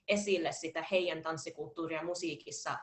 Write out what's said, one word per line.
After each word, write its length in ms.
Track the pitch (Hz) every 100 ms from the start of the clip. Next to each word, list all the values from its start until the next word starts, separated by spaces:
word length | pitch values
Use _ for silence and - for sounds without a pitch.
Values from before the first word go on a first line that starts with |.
| -
esille 440 | 202 208 185 156
sitä 320 | - 160 165 160
heidän 320 | 185 175 160
tanssikulttuuria 840 | 160 156 170 - 151 - 160 156
musiikissa. 760 | 165 175 170 147 - - 156 -